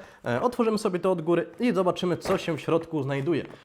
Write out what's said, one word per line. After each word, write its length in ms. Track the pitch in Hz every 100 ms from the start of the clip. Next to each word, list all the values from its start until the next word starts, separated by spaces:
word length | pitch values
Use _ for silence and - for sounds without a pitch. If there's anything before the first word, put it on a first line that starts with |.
| - -
E, 160 | 120 120
otworzymy 380 | 247 247 226 214
sobie 200 | 214 180
to 140 | 190
od 100 | 180
góry 240 | 160 170 165 -
i 120 | 240
zobaczymy, 440 | 185 180 170 185 160
co 220 | - 190
się 180 | - 151
w 40 |
środku 420 | - 165 165 156
znajduje. 440 | 135 139 139 147 - -